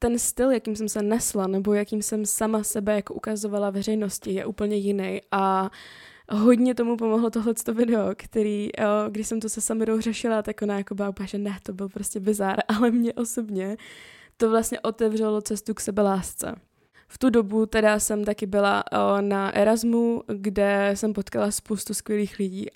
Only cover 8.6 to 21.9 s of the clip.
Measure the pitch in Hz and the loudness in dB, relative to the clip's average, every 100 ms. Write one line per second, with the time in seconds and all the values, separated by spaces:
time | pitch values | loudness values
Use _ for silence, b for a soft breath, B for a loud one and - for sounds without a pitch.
8.6 | 208 - 208 208 214 208 214 226 220 220 | -4 -2 0 2 0 -4 -4 -4 -4 -4
9.6 | - 220 220 220 226 214 233 220 214 214 | -2 0 0 0 0 -2 0 0 -2 -4
10.6 | 208 202 196 202 202 190 196 202 202 196 | -2 -2 -4 -4 -4 -4 -6 -4 -6 -6
11.6 | - 185 196 208 196 208 190 208 190 202 | -10 -8 -8 -8 -8 -2 0 0 0 0
12.6 | - 214 240 240 233 - 233 - 214 190 | 0 2 4 4 2 -2 -4 -4 -4 -4
13.6 | 190 220 B B B B B - 226 226 | -4 -8 B B B B B 0 2 2
14.6 | 220 247 220 220 220 220 214 214 208 208 | 2 -2 -4 0 0 2 0 0 -2 -4
15.6 | - 214 - 202 202 196 - - - - | -6 -6 -2 2 2 2 -2 -8 -8 -10
16.6 | - b b b _ - 254 233 202 220 | -16 b b b _ 0 4 4 4 2
17.6 | 220 226 214 208 - 214 208 208 202 202 | 2 4 4 4 0 0 -2 -2 0 2
18.6 | 202 202 - 208 202 202 202 196 196 - | 4 2 0 2 2 2 2 0 0 4
19.6 | 214 226 233 233 233 233 - 208 202 202 | 4 4 2 2 2 0 -4 -6 -2 2
20.6 | 202 202 202 196 220 202 - 226 208 - | 2 4 2 0 -2 -2 -4 -2 -2 -2
21.6 | - 202 - | -4 -6 -4